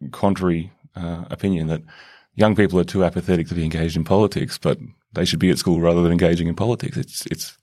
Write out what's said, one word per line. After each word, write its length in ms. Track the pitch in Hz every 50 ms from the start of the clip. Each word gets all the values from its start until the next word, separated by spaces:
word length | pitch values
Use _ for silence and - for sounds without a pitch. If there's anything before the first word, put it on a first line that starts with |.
| 71 67
contrary, 640 | - - - 98 95 92 92 92 85 82 80 - - _ _ - -
uh, 300 | 90 85 85 85 82 90 -
opinion 380 | - - - 98 95 82 80 78
that 140 | 80 80 - - - - - - - - _ _ -
young 220 | - 107 110 101
people 240 | 98 104 90 90 92
are 40 | 87
too 200 | 90 - 98 92
apathetic 420 | 87 87 92 87 - 92 82 82 -
to 60 | 92
be 80 | 85
engaged 340 | 80 80 80 80 82 82 78
in 60 | 85
politics, 560 | 80 - 95 101 107 101 - - 71 - - -
but 200 | - 78 - - - - - _ _ _
they 120 | - 80 90
should 140 | 87 - 80
be 100 | 92 90
at 80 | 80 -
school 220 | - 95 87 82
rather 220 | 82 85 85 87
than 80 | 87 82
engaging 380 | 85 85 90 82 85 85 85 82
in 80 | 82
politics. 400 | - 95 117 120 - - - -
It's, 280 | - - - - - -
it's 300 | - - - - - - _